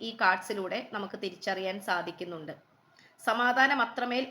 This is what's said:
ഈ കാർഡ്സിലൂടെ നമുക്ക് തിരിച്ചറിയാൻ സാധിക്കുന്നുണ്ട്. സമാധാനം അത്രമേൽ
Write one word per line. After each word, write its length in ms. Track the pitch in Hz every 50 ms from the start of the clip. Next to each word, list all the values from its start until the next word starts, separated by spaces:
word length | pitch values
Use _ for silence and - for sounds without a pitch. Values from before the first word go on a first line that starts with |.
ഈ 160 | 220 226 226 226
കാർഡ്സിലൂടെ 680 | 214 185 185 185 - - 220 202 190 180 190 240 254 - -
നമുക്ക് 260 | 208 196 190 - -
തിരിച്ചറിയാൻ 600 | - 190 180 - - 202 190 190 190 185 185 202
സാധിക്കുന്നുണ്ട്. 720 | 196 - 185 175 170 175 170 - 185 175 170 160 156 147 139 - _ _ _ _ _ _ _ _ - - _ - -
സമാധാനം 560 | 233 220 233 240 247 247 262 262 269 285 262
അത്രമേൽ 460 | 233 226 - 233 247 247 240 254 262 -